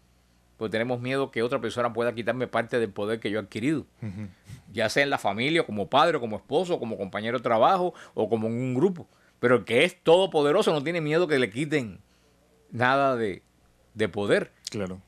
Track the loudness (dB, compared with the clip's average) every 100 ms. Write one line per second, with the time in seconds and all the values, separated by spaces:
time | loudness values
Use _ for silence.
0 | _ _ _ _ _ -8 -4 -2 -2 -4
1 | -4 -4 -2 -2 -2 -2 -4 -2 -4 -2
2 | -4 -2 -4 -2 -2 -2 -2 -2 -2 -4
3 | -4 -4 -4 -4 -6 -4 -2 -4 -6 -12
4 | -12 -10 -12 -16 -20 -20 -12 -2 0 2
5 | 0 0 -2 -2 0 0 0 -4 2 4
6 | 4 2 -4 -8 -2 -2 0 -4 -4 -6
7 | -6 -4 -4 -2 2 4 4 4 0 -4
8 | -12 -4 0 0 0 -2 -2 2 0 0
9 | -14 _ _ -2 2 2 4 2 2 0
10 | 4 6 6 2 2 4 2 0 -2 -2
11 | 0 0 2 2 0 -2 -2 -2 -4 -12
12 | _ _ _ _ _ _ _ 0 2 4
13 | 2 2 -2 -4 _ _ _ _ _ -4
14 | -2 0 2 2 0 _ -10 -8 -8 -8